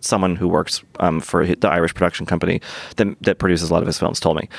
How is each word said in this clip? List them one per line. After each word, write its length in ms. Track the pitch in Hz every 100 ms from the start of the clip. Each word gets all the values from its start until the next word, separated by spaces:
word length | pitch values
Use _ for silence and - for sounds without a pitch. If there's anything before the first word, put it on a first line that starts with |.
someone 320 | - 107 92 90
who 100 | 90
works, 380 | 78 85 - - -
um, 180 | 90 80
for 240 | - 87
hi-, 120 | 85 -
the 100 | 101
Irish 240 | 80 82
production 320 | - 90 -
company 360 | - 85 87 90 - - - -
that, 100 | 101 -
that 160 | - 90
produces 300 | 95 85 82
a 40 |
lot 80 | 85
of 60 | 85
his 100 | 80
films 220 | - -
told 160 | - 78
me. 120 | -